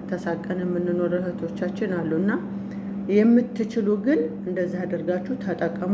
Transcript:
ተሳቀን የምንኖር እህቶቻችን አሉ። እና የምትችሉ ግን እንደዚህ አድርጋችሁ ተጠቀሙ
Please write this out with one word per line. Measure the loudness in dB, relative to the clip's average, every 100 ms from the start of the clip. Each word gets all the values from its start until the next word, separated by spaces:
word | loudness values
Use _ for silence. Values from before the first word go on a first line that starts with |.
ተሳቀን | -6 -4 -4 -4 -4 -2
የምንኖር | -2 0 0 0 0
እህቶቻችን | 0 -2 -4 -6 -4 -4 -2 -2
አሉ። | -2 0 2
እና | 2 0 -2 -8 -8 -8 -8 -6 2
የምትችሉ | 6 8 6 4 0 -2 0 2 2
ግን | 4 2 2 -4
እንደዚህ | -4 -2 -2 -2
አድርጋችሁ | -2 -2 0 -2 -2 -4
ተጠቀሙ | -4 -2 -2 -2 0